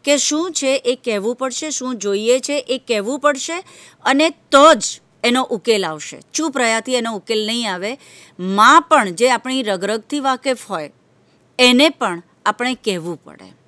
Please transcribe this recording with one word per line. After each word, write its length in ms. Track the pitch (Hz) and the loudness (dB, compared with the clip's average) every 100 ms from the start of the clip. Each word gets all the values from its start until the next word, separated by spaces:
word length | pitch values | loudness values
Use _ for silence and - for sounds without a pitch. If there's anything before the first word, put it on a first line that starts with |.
કે 140 | - 285 | 2 0
શું 340 | - 302 359 | 0 -2 -4
છે 300 | 311 269 269 - | -4 -2 -2 -2
એ 100 | 254 | -4
કહેવું 400 | 247 208 208 240 | -4 -2 -4 -4
પડશે, 340 | 262 247 311 | -6 -6 -8
શું 260 | - 254 233 | -8 -8 -6
જોઈએ 440 | 202 202 220 254 | -4 -2 0 0
છે 260 | - 294 - | 0 -6 -4
એ 80 | 262 | -6
કહેવું 420 | - 214 202 277 | -2 -4 -2 -2
પડશે, 440 | 294 269 - 339 - - - _ - | -2 -2 -6 -10 -10 -20 -20 _ 0
અને 240 | 277 320 | 2 2
તો 440 | - _ 277 302 | 0 _ 6 8
જ 280 | 285 - - _ _ | 6 0 -10 _ _
એનો 200 | 240 247 | -2 0
ઉકેલ 420 | 254 208 240 214 175 | -2 -4 0 0 -2
આવશે. 340 | 156 - 147 _ | -8 -12 -16 _
ચૂપ 240 | - 320 262 | -6 -4 0
રહ્યાથી 360 | 233 226 220 | 0 0 -2
એનો 200 | 247 233 | -4 -4
ઉકેલ 320 | 214 - 220 214 | -8 -4 -4 -2
નહીં 280 | 233 226 | -4 -4
આવે. 260 | 180 202 277 - - - - | -6 -8 -10 -18 -20 -20 -10
મા 400 | 185 196 226 320 | -4 4 6 6
પણ 300 | 302 302 208 | 6 2 2
જે 220 | 170 247 | 0 0
આપણી 320 | 233 254 262 | 0 -2 -4
રગરગથી 560 | 214 190 196 220 _ 294 | -2 -4 -2 -6 _ -4
વાકેફ 500 | 269 254 277 254 - | -2 -2 -4 -6 -6
હોય 220 | 180 151 _ _ _ _ _ _ - | -10 -10 _ _ _ _ _ _ 2
એને 300 | 247 247 311 | 4 6 4
પણ 340 | - 220 170 _ _ - | 2 -6 -6 _ _ -4
આપણે 300 | 214 247 254 | -2 -6 -4
કહેવું 480 | 220 180 165 160 | -6 -6 -8 -12
પડે. 300 | - - 95 _ | -14 -20 -20 _